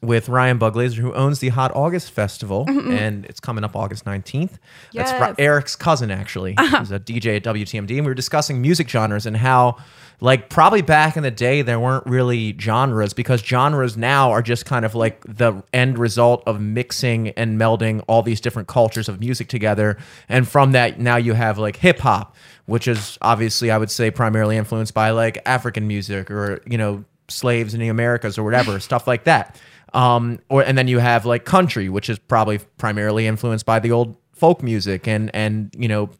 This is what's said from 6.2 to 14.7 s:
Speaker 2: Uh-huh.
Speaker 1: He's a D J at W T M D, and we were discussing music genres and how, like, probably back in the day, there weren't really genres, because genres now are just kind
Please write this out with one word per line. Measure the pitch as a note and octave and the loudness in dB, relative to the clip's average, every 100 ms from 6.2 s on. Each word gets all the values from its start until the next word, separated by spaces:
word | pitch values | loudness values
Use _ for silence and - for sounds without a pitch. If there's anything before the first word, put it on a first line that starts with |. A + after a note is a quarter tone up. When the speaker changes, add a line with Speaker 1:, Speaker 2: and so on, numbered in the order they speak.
| G2+ - F#2 G2 | -6 -8 -4 0
Speaker 2:
Uh-huh. | D4+ C4+ | 2 2
Speaker 1:
He's | G2 | -2
a | G2+ | -8
D | F#2+ A2+ | -6 -4
J | A2+ G#2 | -2 -2
at | |
W | A#2 G#2+ | -2 -6
T | G2+ A2+ | -6 -8
M | G2+ | -6
D, | B2+ | -4
and | D3 | -2
we | |
were | |
discussing | C3 B2+ D#3 D3+ C3+ | -4 -2 -2 -2 0
music | B2+ E3+ F3 | 2 2 0
genres | A#2+ G#2+ G#2 A2 | 0 0 -2 -2
and | G#2+ | 0
how, | B2+ B2+ B2 A#2+ - - - _ | 2 4 4 2 -12 -20 -20 _
like, | A#2+ C3 - | 2 2 2
probably | - E3 G#3+ | 4 6 6
back | D#3 D3+ D#3 D#3 | 4 4 4 0
in | |
the | C#3+ | -4
day, | A2 B2 C#3+ | -2 0 0
there | B2 A#2 | 0 0
weren't | B2 C3 B2+ | 0 -2 -2
really | B2+ B2+ A#2+ A2 F2+ | 0 0 0 -4 -4
genres, | G#2 A2 C3+ A2+ G#2 | -2 0 2 0 -2
because | - A#2+ B2 | -2 0 0
genres | G#2 B2+ C#3 D3+ B2+ A2 | 0 0 2 2 -2 -2
now | A#2 C#3 C3 | 0 4 4
are | A2 | 2
just | A2+ A#2+ | 0 -4
kind | - | -2